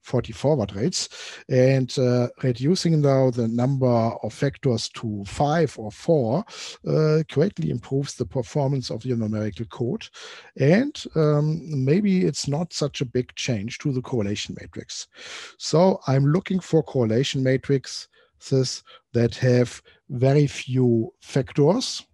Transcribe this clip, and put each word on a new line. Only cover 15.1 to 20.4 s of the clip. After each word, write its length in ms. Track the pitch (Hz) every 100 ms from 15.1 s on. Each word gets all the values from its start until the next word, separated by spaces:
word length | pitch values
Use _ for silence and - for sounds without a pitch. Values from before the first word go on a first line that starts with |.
| - - - - -
So 400 | - 151 185 190 -
I'm 180 | 135 139
looking 340 | 165 - 190
for 220 | - 160
correlation 640 | - 135 113 110 139 139
matrices 680 | 131 131 - 139 - - - _ _ _ - 135 131 - _ - _
that 200 | 120 117
have 480 | - 127 123 120 - _ _ _
very 360 | 135 131 147